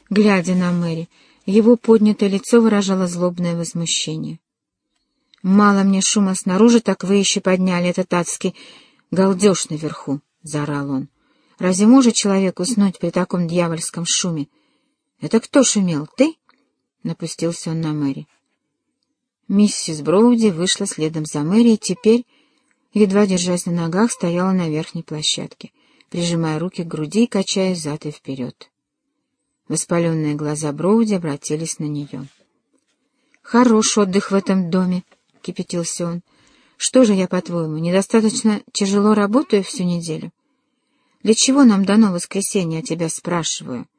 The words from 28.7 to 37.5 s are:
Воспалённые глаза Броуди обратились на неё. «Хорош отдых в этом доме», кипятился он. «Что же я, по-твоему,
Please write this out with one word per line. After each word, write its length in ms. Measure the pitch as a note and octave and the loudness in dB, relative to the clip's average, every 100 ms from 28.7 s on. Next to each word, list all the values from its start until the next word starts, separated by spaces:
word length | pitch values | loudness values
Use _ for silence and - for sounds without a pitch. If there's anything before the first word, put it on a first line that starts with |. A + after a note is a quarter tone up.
| _ _ _ _ _ _ _ _ _ - | _ _ _ _ _ _ _ _ _ -8
Воспалённые 640 | E3+ - E3+ E3+ D#3+ D3+ | -8 -2 -2 0 -2 -2
глаза 380 | D3 D3 D3+ D3+ | -4 -6 -6 -6
Броуди 420 | D3 E3+ A3 A3 | -2 2 2 2
обратились 640 | G3 E3 C#3+ - D3+ E3 - | -2 -4 -8 -6 -6 -6 -8
на 80 | D3+ | -6
неё. 400 | D3 C#3+ C#3 C#3 _ _ _ _ _ _ _ _ _ _ _ | -6 -8 -12 -14 _ _ _ _ _ _ _ _ _ _ _
«Хорош 560 | - A#3 B3+ A3 A3 G#3+ | -2 4 4 4 2 0
отдых 320 | G3+ F#3+ - | 0 0 0
в 20 | |
этом 380 | G3 F#3+ F#3+ E3+ | -2 0 -2 0
доме», 320 | F#3 F3+ F3+ - _ _ _ - | 0 0 -2 -6 _ _ _ -12
кипятился 640 | F3+ F3+ F3 E3+ - E3+ | -10 -8 -6 -6 -6 -6
он. 140 | F3 - _ _ _ _ - | -8 -12 _ _ _ _ -8
«Что 280 | - B3+ A#3 | 0 4 4
же 80 | |
я, 140 | G3 F3+ | 4 0
по-твоему, 500 | F3+ F3+ | -4 -4